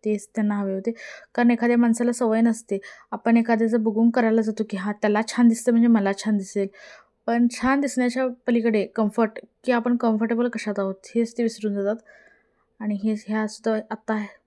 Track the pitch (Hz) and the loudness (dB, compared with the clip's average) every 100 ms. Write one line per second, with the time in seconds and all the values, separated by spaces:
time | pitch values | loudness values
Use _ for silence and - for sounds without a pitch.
0 | 214 208 - - 208 202 196 190 196 226 | -2 -4 -4 -4 -2 -2 -4 -4 -6 -8
1 | - - - - 240 233 226 240 240 226 | -14 -20 -10 2 2 4 2 2 2 2
2 | 240 240 233 220 233 226 - 196 - - | 0 0 0 2 2 0 -4 -8 -8 -20
3 | _ 214 233 233 233 226 226 233 220 214 | _ -6 2 2 4 2 2 2 0 2
4 | 233 240 226 226 220 214 220 196 196 208 | 2 4 2 2 0 -4 -6 -4 -6 -2
5 | 208 208 220 - 240 226 - 233 233 226 | 0 0 0 4 4 4 2 4 4 4
6 | 196 196 220 208 190 202 196 - - - | 2 -2 -2 -2 -2 -4 -4 -8 -20 -20
7 | _ _ - 233 240 - 254 277 277 254 | _ _ -4 2 2 2 0 0 0 0
8 | 247 247 262 247 - 233 226 214 185 - | -2 0 -4 -4 0 0 2 0 -2 -2
9 | 214 214 220 - - _ - 240 240 240 | -2 0 -2 -4 -20 _ -2 0 0 0
10 | 233 220 226 233 240 233 214 202 190 190 | 0 0 0 0 -2 -4 -6 -4 -4 -6
11 | - 233 233 233 233 226 208 202 196 226 | -6 -4 -2 -2 -4 -2 -6 -2 -4 -4
12 | - - _ _ _ _ _ _ 214 202 | -10 -20 _ _ _ _ _ _ -6 -4
13 | 214 214 208 214 214 - 226 220 214 220 | -2 -4 -4 -4 -4 -4 -2 -2 -4 -12
14 | - 220 208 - | -6 -6 -6 -14